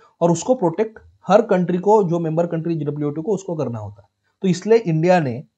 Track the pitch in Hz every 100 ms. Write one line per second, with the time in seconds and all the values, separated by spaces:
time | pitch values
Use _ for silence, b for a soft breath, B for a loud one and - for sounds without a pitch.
0 | b b 170 165 - 254 170 170 220 -
1 | - _ - 208 220 185 175 180 196 214
2 | 175 175 160 160 170 165 165 160 147 147
3 | 147 151 160 190 - 160 123 113 101 -
4 | _ _ _ _ 196 175 202 226 196 156
5 | 175 180 139 117 -